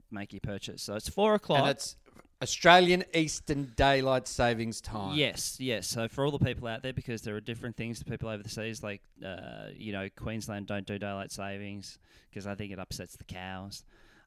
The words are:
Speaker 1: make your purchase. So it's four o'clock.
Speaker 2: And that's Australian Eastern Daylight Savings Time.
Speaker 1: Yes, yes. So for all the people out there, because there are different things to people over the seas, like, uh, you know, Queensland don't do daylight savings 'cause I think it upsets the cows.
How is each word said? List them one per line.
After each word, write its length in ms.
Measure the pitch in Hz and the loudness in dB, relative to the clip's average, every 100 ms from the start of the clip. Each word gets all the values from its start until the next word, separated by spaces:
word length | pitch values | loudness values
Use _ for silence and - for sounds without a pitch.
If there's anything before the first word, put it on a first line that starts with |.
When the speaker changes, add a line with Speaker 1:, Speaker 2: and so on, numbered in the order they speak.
| _ | _
Speaker 1:
make 200 | 104 101 | -10 -10
your 80 | 101 | -8
purchase. 420 | - 98 - - | -6 -6 -8 -10
So 120 | - | -6
it's 140 | 104 - | -6 -4
four 260 | - 214 | 2 4
o'clock. 240 | 214 - 147 | 4 4 4
Speaker 2:
And 100 | 139 | 4
that's 280 | 135 - - _ - - _ | 2 -6 -12 _ -20 -20 _
Australian 600 | 127 - 175 180 180 180 - | -4 6 10 10 10 4 4
Eastern 580 | 165 156 - - 143 135 | 2 2 0 -2 -2 -2
Daylight 540 | 113 139 135 131 127 123 | 4 6 6 4 2 0
Savings 520 | - 120 113 113 107 | 2 4 4 0 -4
Time. 360 | - 110 98 151 | -8 -6 -2 2
Speaker 1:
Yes, 400 | 127 - - - | 2 0 -6 -4
yes. 300 | 131 110 - | -2 -2 -2
So 180 | 117 113 | -2 -2
for 180 | - | 0
all 60 | 143 | 0
the 80 | 143 | 2
people 300 | 127 120 120 | 2 2 -4
out 140 | 113 | -6
there, 80 | 131 | -6
because 300 | 131 - 113 | -6 -6 -6
there 120 | 113 | -6
are 60 | 104 | -6
different 360 | 107 117 120 - | -6 -8 -8 -6
things 220 | 117 113 | -6 -6
to 60 | |
people 240 | - 113 113 | -8 -6 -6
over 160 | 107 | -6
the 40 | 107 | -8
seas, 320 | 113 110 107 | -8 -6 -6
like, 220 | 104 101 _ _ 95 | -8 -10 _ _ -10
uh, 440 | 90 76 53 52 - | -10 -10 -12 -14 -10
you 160 | 107 | -6
know, 160 | 98 98 | -4 -6
Queensland 540 | - 110 110 101 101 98 | -6 -6 -6 -6 -6 -4
don't 180 | 101 95 | -6 -4
do 140 | 101 | -4
daylight 320 | 101 98 98 | -4 -6 -8
savings 680 | - 98 98 101 101 95 - _ - _ | -8 -8 -8 -8 -10 -12 -18 _ -20 _
'cause 140 | 104 98 | -10 -6
I 80 | |
think 160 | 101 104 | -6 -6
it 60 | 95 | -8
upsets 380 | 92 - 90 - | -8 -10 -12 -16
the 80 | |
cows. 580 | - 92 92 95 101 - - _ - _ | -14 -10 -8 -8 -10 -12 -16 _ -20 _